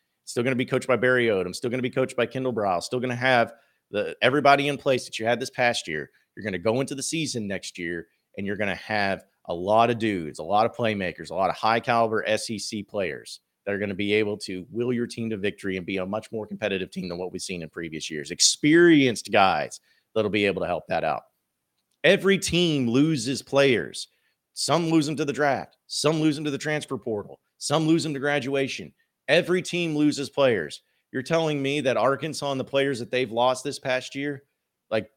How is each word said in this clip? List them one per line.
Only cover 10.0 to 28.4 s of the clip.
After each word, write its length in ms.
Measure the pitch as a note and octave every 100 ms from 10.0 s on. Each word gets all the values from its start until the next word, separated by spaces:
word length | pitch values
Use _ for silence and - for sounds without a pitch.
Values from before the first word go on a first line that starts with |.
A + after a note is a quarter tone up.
| A2 F#2+ D#2 C2+
a 40 |
lot 220 | D#2 G2+ A#2
of 100 | -
playmakers, 540 | A#2 G2+ F2+ D#2+ D2+
a 60 | E2+
lot 160 | F#2
of 40 | -
high-caliber 720 | A2 A#2 B2+ A#2 A2+ G#2+ F#2+
S 220 | G#2+ -
E 80 | G#2
C 240 | - G#2+
players 600 | G2 G#2 F2+ B1+ A1 - _ _
that 120 | G2 G2+
are 20 |
gonna 160 | G2+
be 200 | F#2+ G2+
able 240 | G#2+ G#2 G#2
to 280 | - F#2 E2+
will 200 | A2 A#2+
your 140 | A#2+ A#2
team 240 | A#2+ A2+
to 80 | G#2
victory 400 | G2+ - G2 F#2+
and 80 | E2+
be 120 | F#2+
a 80 | F#2
much 260 | G#2+ -
more 160 | A2+ G#2+
competitive 420 | G2+ G#2 F#2+ F#2
team 180 | F#3+ F2+
than 120 | F2
what 120 | F#2
we've 120 | F#2
seen 180 | - F2+
in 80 | D#2
previous 400 | - E2 D#2 -
years. 220 | D2+ C#2+
Experienced 1000 | E2+ - - D3 E3 F3 D3+ C3 G#2+ -
guys 480 | G#2 F#2+ D#2 B1+ - _ _ _ A2
that'll 160 | G#2
be 160 | G#2 G2+
able 160 | F2+
to 40 | E2+
help 200 | E2 -
that 160 | E2+
out. 220 | D#2+ B1 - _ _ _ _ _ _ _
Every 360 | D#3 F#3+ F#3+ F#3+
team 500 | - E3+ F3 D3 A#2+
loses 540 | B2+ D#3 D3+ A#2 B2+
players. 640 | - C#3 C#3 G#2+ C2+ - - _ _ _ _
Some 360 | - - D#3 E3
lose 160 | D#3+ C#3+
them 100 | D3
to 80 | D3
the 80 |
draft. 440 | B2 D3 A#2 C#2+ _ _
Some 340 | - D3 D#3+
lose 140 | D#3 D3
them 100 | D3+
to 60 |
the 60 | C#3
transfer 400 | D#3 D3+ - B2+
portal. 420 | A#2+ G#2 D2+ - _ _
Some 300 | - D3+ D#3
lose 160 | E3
them 100 | D3
to 60 | C#3
graduation. 720 | C#3 C#3+